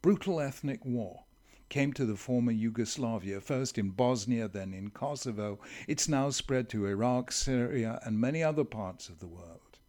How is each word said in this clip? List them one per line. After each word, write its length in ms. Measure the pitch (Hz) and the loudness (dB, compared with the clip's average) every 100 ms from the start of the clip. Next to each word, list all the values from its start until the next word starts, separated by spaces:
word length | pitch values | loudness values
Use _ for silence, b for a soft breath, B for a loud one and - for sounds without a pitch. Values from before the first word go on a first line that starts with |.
brutal 380 | 170 202 196 165 | 6 4 2 0
ethnic 440 | 143 - 143 135 | -2 -2 -4 -4
war 420 | 131 120 98 - - b b b b | -2 -2 -2 -8 -20 b b b b
came 240 | 143 139 | 0 0
to 120 | 143 120 | 2 0
the 100 | 101 | 0
former 360 | - 123 120 | 0 4 4
Yugoslavia, 880 | 110 113 113 110 - 120 110 92 98 | 4 2 0 -2 0 -2 -2 -4 -6
first 360 | - 135 131 - | -2 -2 0 0
in 120 | 98 | -2
Bosnia, 580 | 95 123 127 104 120 107 | 2 2 2 0 0 0
then 260 | 101 95 | -4 -6
in 160 | 95 101 | -8 -10
Kosovo. 720 | - 139 143 131 104 104 101 B B B | -6 -4 -4 -6 -4 -4 -6 B B B
It's 200 | 151 - | -2 2
now 220 | 139 139 | 2 2
spread 400 | 131 - 131 120 | 0 0 0 2
to 180 | 107 98 | 0 2
Iraq, 440 | 101 120 127 123 | 2 4 2 0
Syria, 680 | - - 127 120 131 113 117 | -2 2 2 2 0 0 -2
and 160 | - 107 | -2 2
many 220 | 123 156 | 2 2
other 220 | 160 151 | 2 2
parts 460 | 131 110 95 90 - | 0 -2 -6 -8 -14
of 100 | 85 | -14
the 80 | 90 | -14
world. 520 | 85 85 82 _ - | -14 -16 -18 _ -20